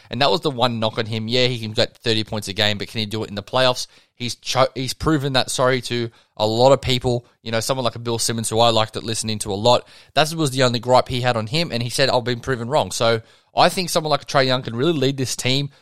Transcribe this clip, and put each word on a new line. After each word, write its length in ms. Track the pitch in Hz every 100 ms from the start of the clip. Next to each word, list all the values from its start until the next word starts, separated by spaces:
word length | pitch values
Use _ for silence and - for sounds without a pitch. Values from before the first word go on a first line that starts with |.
| -
And 120 | 120
that 80 | 143
was 120 | 185
the 100 | 156
one 300 | 123 123 117
knock 160 | 110 123
on 80 | 107
him. 240 | 113 110
Yeah, 180 | 123 123
he 120 | 123
can 120 | 110
get 240 | 107 110 _
thirty 300 | 120 110 107
points 240 | 110 98
a 40 |
game, 240 | 95 104 101
but 120 | 98
can 100 | 117
he 60 | 104
do 180 | 110
it 60 | 110
in 60 | 101
the 60 |
playoffs? 460 | - 127 127 123 - _ _ -
He's 140 | 120 -
cho-, 320 | - 123 135 -
he's 180 | 131
proven 400 | - 147 156 139
that, 180 | 131 110
sorry, 300 | - 127 131
to 280 | - 120 113 - _ -
a 100 | 107
lot 240 | 113 131
of 100 | 135
people. 440 | 127 123 127 120 - _
You 100 | 113
know, 80 | 113
someone 240 | 110 135
like 120 | 120 117
a 40 |
Bill 200 | 117 117
Simmons, 300 | - 117 110
who 100 | 110
I 100 | 117
liked 260 | 113 110 -
it 80 |
listening 360 | 110 113 110 107
to 120 | 107
a 40 | 98
lot, 320 | 113 123 - - -
that 200 | - 151
was 180 | 165 147
the 120 | 131
only 160 | 127 120
gripe 300 | 120 127 -
he 120 | 123
had 140 | 123 117
on 120 | 104
him, 240 | 151 -
and 120 | 117
he 60 | 120
said, 200 | - 131
"I've 140 | 120
been 160 | 120 120
proven 300 | 135 123 117
wrong." 220 | 147 92
So 300 | - 117 117 - _ _ -
I 140 | 165
think 200 | 180 175
someone 220 | 170 156
like 140 | 143 -
Trae 200 | 143 131
Young 160 | 127
can 140 | 123 113
really 180 | 156
lead 240 | 160 131 139
this 180 | 127 -
team. 360 | 127 135 143 _